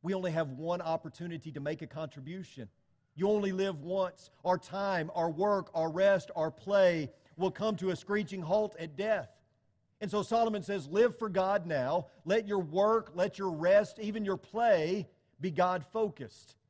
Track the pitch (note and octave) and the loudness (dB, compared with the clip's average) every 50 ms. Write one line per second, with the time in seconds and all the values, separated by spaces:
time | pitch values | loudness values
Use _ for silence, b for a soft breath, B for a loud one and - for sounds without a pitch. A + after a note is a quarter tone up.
0 | - E3+ G3 F#3+ F#3 F3+ D#3 E3 D#3+ C#3 C3 B2+ D#3 E3 F3 F3 F3 D#3+ D#3+ E3 | -2 -2 -4 -2 -2 -2 0 0 -2 -2 -4 -8 -4 -4 -2 -2 -2 -2 -2 -2
1 | - D#3 - - E3+ F3 E3 D#3 - D#3+ C#3 C#3+ C#3 D3 D#3 C#3+ D#3+ - - D#3+ | -4 -8 -12 -10 -10 -8 -8 -10 -10 -10 -10 -6 -4 -4 -4 -6 -8 -12 -10 -10
2 | D#3+ C#3+ - C#3+ C3 C#3+ F3 F#3+ F3 - - C3 A#2 G2 _ _ _ _ _ _ | -10 -10 -10 -14 -14 -12 -12 -12 -12 -14 -14 -16 -16 -16 _ _ _ _ _ _
3 | _ _ _ D3 F3+ G3+ G#3+ G#3 G3+ G3 F#3 F#3 F#3+ G3 F#3 D3 C#3+ E3+ F#3 G3 | _ _ _ -2 0 2 2 2 2 0 0 0 0 -2 -2 -6 -6 -4 -2 -2
4 | F#3 F3+ F3 - - - b b b F3+ F#3 F3+ - - - G3 G3+ G3 F#3+ F3 | -2 -2 -4 -12 -20 -20 b b b 0 0 0 0 -8 -6 -4 -2 0 0 0
5 | D#3 D#3+ - F3 E3 E3+ D#3+ D3+ F#3+ G#3 G#3 G3 F3 - - E3 D#3+ E3 D#3 F3+ | -2 -2 -2 -2 -2 0 0 2 2 2 2 2 0 -4 -4 -2 -2 -2 2 4
6 | F#3+ G3+ G3 F3+ - - - E3+ - - - - - F#3+ G3+ G3+ F#3+ F3+ F3 D#3+ | 4 6 6 4 0 -4 -4 -2 -2 -2 -2 -6 -4 2 4 6 6 6 6 2
7 | D3 B2+ b b b b b - F3+ F#3 - - G3 A3 G#3+ - F#3 F#3+ F3 - | -2 -4 b b b b b -2 -2 -2 -2 0 -2 -2 -2 0 -2 -2 -2 -4
8 | - - G3+ G#3 G#3 - F#3+ F#3+ E3+ D#3 F#3 G#3+ G#3+ G#3 G#3 - E3 F3 D3 C3+ | -4 -2 -2 -2 -2 -4 -6 -8 -2 0 2 2 2 0 -4 -10 -10 -10 -6 -6
9 | G3 G#3+ A3 F#3+ B2+ - _ _ _ _ _ _ _ _ _ _ _ _ _ _ | -2 0 0 0 -2 -8 _ _ _ _ _ _ _ _ _ _ _ _ _ _
10 | G#3+ F#3 G3+ G#3 G3+ - A3+ A#3 A#3 A3+ G#3+ G#3 E3 - G3+ G3 C#3 C#3 D#3+ G3+ | -8 -4 -4 -4 -2 0 2 2 2 2 0 -4 -4 -4 -6 -6 -4 -2 2 2
11 | A#3 A#3+ A#3 - A#3 G#3+ F3 F#3+ F#3 F#3+ G3+ G3+ E3 E3+ D#3 C#3 B2+ D#3+ E3 F3+ | 2 2 2 -2 -6 -2 0 0 2 2 0 0 0 0 -2 -2 0 0 0 -2
12 | D3+ B B B B D#3+ G3 A3+ A3 G3+ G#3 G3 F3 D3 D#3 F#3 G3+ G#3+ A3+ A3+ | -2 B B B B 0 0 0 0 0 -2 -2 -2 0 2 2 4 4 4 2
13 | A3 - D3+ F3 F#3 G3+ - - G3 F#3+ E3+ D3+ E3 F3 G3 G3+ G#3+ - - - | 0 -2 -2 -2 -2 -2 -2 -4 -4 -4 -2 0 4 6 6 6 4 2 -4 -8
14 | G#3+ G#3 G#3 A3+ G#3+ G3 F#3 - - - - A3 A#3 A#3 G3+ E3+ D#3 E3 F#3 G#3 | -6 -6 -4 -4 -2 -2 -2 -4 -6 -8 -4 2 4 6 6 4 4 2 0 -2
15 | D#3+ - _ _ _ _ _ _ C#3 F#3 D#3 D#3 F3 F3+ F3+ F3+ C#3+ - - A3+ | -4 -8 _ _ _ _ _ _ -6 -4 0 2 2 2 2 -2 -6 -6 -4 -2
16 | A3 G#3 - - C3+ G#2 - - - - - _ _ | -2 -2 -4 -8 -14 -16 -16 -20 -20 -20 -20 _ _